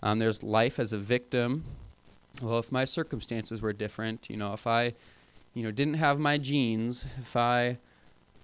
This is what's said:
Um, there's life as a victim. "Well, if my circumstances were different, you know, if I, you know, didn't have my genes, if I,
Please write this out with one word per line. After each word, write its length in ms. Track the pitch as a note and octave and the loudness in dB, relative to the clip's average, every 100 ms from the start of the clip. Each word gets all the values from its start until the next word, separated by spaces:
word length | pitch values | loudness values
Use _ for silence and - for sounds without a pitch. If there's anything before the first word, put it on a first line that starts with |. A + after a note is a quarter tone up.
Um, 180 | G#2 A2 | 0 2
there's 240 | A2 G#2+ | 2 0
life 360 | - A2 A#2+ - | 0 4 4 2
as 140 | A2+ | -2
a 40 | G#2+ | -2
victim. 640 | G2 B2 - B2+ A#2+ C#3 D#3+ - - - - - _ - | 0 0 2 0 0 -2 -6 -12 -16 -20 -20 -20 _ -8
"Well, 180 | A#2 A#2 | 0 0
if 120 | A2+ | 0
my 140 | B2+ C3 | 0 0
circumstances 760 | - D#3 A#2+ - A2+ G2+ A2 | -2 -2 -4 -4 -4 -4 -4
were 140 | A2 | -2
different, 560 | G#2 G#2 - A2 A2 - | -2 -4 -4 -4 -4 -8
you 80 | A2 | -4
know, 160 | G#2 | -4
if 140 | G#2+ A#2 | -2 2
I, 260 | A#2 A#2+ A#2 - - - - - | 2 2 -2 -16 -20 -20 -20 -12
you 100 | B2 | -6
know, 80 | A2+ | -4
didn't 240 | G#2+ D3 D#3 | 0 0 4
have 240 | D#3 C#3+ | 4 4
my 180 | D3 D3 | 4 2
genes, 680 | C3+ C#3+ A#2+ A2 A#2 B2 C3 B2 | 2 2 2 2 -2 -4 -8 -10
if 160 | A#2+ A#2+ | -4 2
I, 420 | A#2+ B2 B2 B2 - _ - - _ - | 4 4 2 -2 -10 _ -20 -20 _ -20